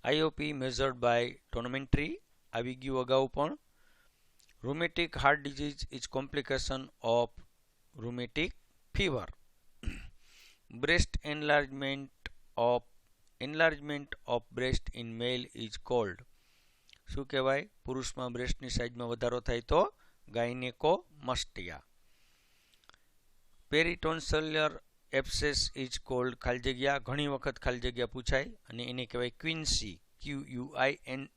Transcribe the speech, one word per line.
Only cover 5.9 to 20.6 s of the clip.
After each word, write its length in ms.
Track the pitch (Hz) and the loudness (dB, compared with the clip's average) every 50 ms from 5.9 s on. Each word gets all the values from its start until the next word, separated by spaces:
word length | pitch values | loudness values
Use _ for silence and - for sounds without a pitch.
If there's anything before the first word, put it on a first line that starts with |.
| - | -8
is 80 | 120 - - - 131 | -10 -10 -4 -4 -4
complication 680 | 135 139 - 143 131 - 139 131 - - 135 135 135 - _ _ - 117 | -4 -2 -4 -4 -2 0 -2 -2 0 -2 -4 -4 -4 -10 _ _ 2 4
of 220 | 117 120 120 117 - - - - _ _ _ _ _ _ _ _ _ - | 4 6 4 2 -2 -14 -20 -20 _ _ _ _ _ _ _ _ _ -10
rheumatic 500 | 110 120 120 123 123 117 - 151 156 - - - _ _ _ _ _ _ _ - | -8 -6 -6 -6 -6 -4 -2 -2 -2 -2 -2 -10 _ _ _ _ _ _ _ 2
fever. 300 | 202 180 143 120 92 - - - - _ _ _ _ - - - - | 2 2 2 0 -4 -6 -12 -18 -20 _ _ _ _ -20 -20 -8 -8
<clears throat> 920 | - - - - - - - - - - - - - - _ _ _ - 113 | -6 -6 -6 -10 -14 -16 -18 -20 -20 -20 -20 -20 -20 -20 _ _ _ -10 -4
Breast 480 | 127 147 165 175 - - - - - | 2 4 6 6 4 2 2 -4 -4
enlargement 840 | 151 147 151 151 151 147 147 143 131 135 139 139 135 139 139 139 135 _ _ _ - - - - - - - | -4 -6 -4 2 4 6 6 4 2 -4 -4 -4 -2 -4 -4 -8 -14 _ _ _ -16 -16 -16 -20 -10 0 2
of, 240 | 117 120 123 123 - - _ - _ _ _ _ _ _ _ _ 123 | 4 4 4 4 2 -4 _ -20 _ _ _ _ _ _ _ _ -10
enlargement 640 | 135 151 156 160 165 156 143 147 147 147 143 143 - - - - - | -6 2 4 4 4 4 2 -6 -6 -6 -6 -6 -8 -12 -12 -4 -2
of 140 | 127 120 - _ - | -2 -2 -2 _ -4
breast 460 | 123 123 127 131 - - - - - | -2 0 2 2 2 0 0 -8 -8
in 200 | 120 113 113 113 | -8 -8 -6 -4
male 300 | 120 123 127 127 120 120 - | -2 0 0 -2 -4 -6 -10
is 160 | 117 113 110 - - - - | -10 -10 -8 -8 -12 -4 0
called. 320 | 123 120 110 98 87 - - - - _ _ _ _ _ _ _ _ _ _ _ - _ _ - - | 2 2 2 2 -2 -8 -12 -20 -20 _ _ _ _ _ _ _ _ _ _ _ -20 _ _ -8 -6
શું 140 | - 139 131 | -6 -6 -2
કહેવાય? 420 | - 135 131 131 135 139 170 214 _ - _ | -2 2 2 4 2 2 0 -6 _ -16 _
પુરુષમાં 480 | - 127 131 127 117 - - 131 123 120 | -6 -4 -4 -4 -4 -4 -4 -6 -6 -4
બ્રેસ્ટની 360 | 120 123 123 - - - 127 | -4 0 0 0 0 0 -2
સાઇઝમાં 380 | 117 - 120 120 120 120 123 117 | 0 0 0 0 -4 -6 -4 -4
વધારો 320 | 120 117 - 120 120 123 | -4 0 0 0 0 0
થાય 220 | 117 - 123 117 | -2 0 -2 -2
તો 320 | 117 - 143 160 202 415 - _ _ - _ _ _ - | 0 4 6 6 6 6 2 _ _ -20 _ _ _ -6
gynecomastia. 1500 | 107 117 117 120 123 127 | -2 0 0 0 -2 -4